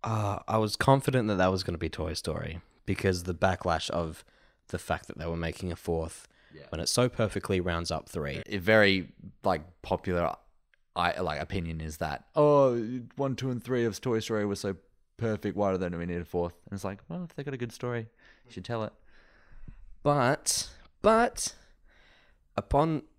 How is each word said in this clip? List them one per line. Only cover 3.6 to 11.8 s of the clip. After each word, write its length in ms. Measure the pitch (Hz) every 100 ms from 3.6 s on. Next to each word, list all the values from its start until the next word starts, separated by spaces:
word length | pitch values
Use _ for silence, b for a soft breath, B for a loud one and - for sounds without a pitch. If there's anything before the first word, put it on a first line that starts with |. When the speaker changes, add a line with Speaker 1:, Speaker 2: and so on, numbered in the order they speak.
| 90 82 -
Speaker 1:
of 340 | 85 82 82 - b b b _
the 100 | 87
fact 280 | - 78 -
that 100 | -
they 80 | 85
were 100 | 82
making 340 | 85 - 92
a 60 | 85
fourth 500 | - 82 80 - - b b
Speaker 2:
Yeah. 120 | 78 -
Speaker 1:
when 100 | 80
it 80 | -
so 200 | - 123
perfectly 520 | - 107 98 - 95
rounds 300 | 87 85 85
up 160 | 80 -
three. 340 | 90 71 71 -
Speaker 2:
A 100 | 101
very, 540 | 87 110 101 95 85 - 98 -
like, 180 | 98 85 80 _
popular, 520 | - 92 - 87 82 - _ _ _ _ _ -
I, 220 | 87 -
like, 200 | 90 76
opinion 400 | 82 95 82 80